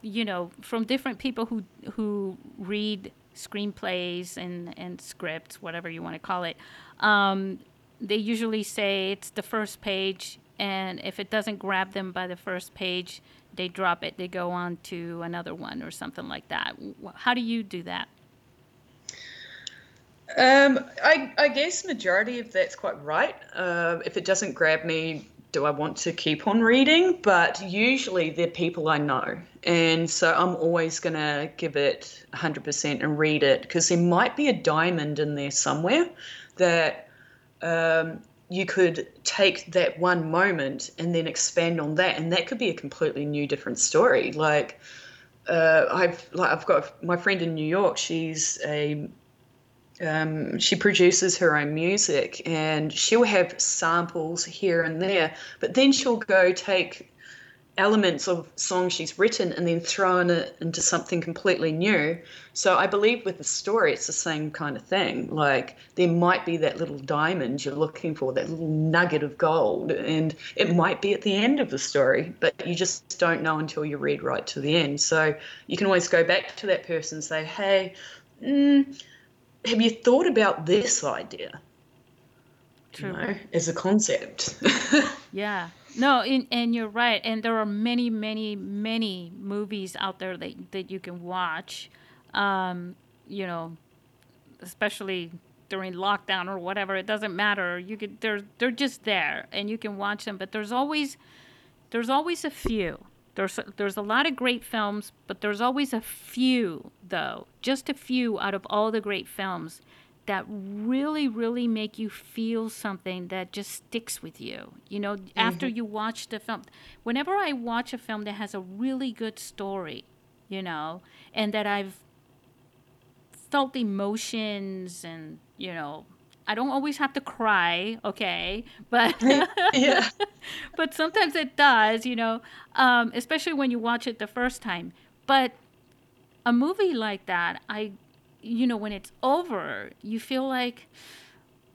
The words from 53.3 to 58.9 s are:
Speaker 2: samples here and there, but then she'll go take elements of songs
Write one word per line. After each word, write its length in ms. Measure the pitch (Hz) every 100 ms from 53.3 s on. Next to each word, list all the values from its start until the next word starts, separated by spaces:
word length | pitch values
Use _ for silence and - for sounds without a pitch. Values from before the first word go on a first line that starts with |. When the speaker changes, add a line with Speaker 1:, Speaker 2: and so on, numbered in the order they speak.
| 202 180 -
Speaker 2:
samples 840 | - - 165 170 175 170 160 170 170
here 360 | - 190 170
and 200 | 160 160
there, 320 | 185 190 156 - - -
but 140 | -
then 180 | - 277
she'll 240 | 269 262 226
go 340 | - 190 180
take 600 | 185 - 190 175 - - _ - - - - _ -
elements 500 | 196 214 190 147 196
of 220 | 170 160 -
songs 360 | - 185 180